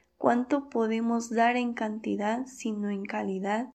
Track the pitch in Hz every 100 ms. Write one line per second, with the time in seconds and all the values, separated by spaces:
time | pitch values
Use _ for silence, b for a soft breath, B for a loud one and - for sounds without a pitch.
0 | B _ 254 240 254 285 277 233 226 226
1 | 233 233 233 226 233 247 240 233 220 214
2 | 214 202 208 233 262 - 226 208 208 202
3 | 202 214 202 190 196 214 254